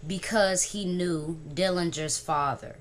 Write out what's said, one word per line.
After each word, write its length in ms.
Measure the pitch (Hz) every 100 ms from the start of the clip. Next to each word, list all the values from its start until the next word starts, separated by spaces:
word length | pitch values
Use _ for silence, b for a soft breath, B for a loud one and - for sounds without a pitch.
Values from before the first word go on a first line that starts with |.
| 151
because 560 | 185 - 226 196 185
he 220 | - 208
knew 540 | 190 180 180 160 151 160 151
Dillinger's 680 | 147 185 180 170 156 156 -
father. 580 | - 151 143 123 - -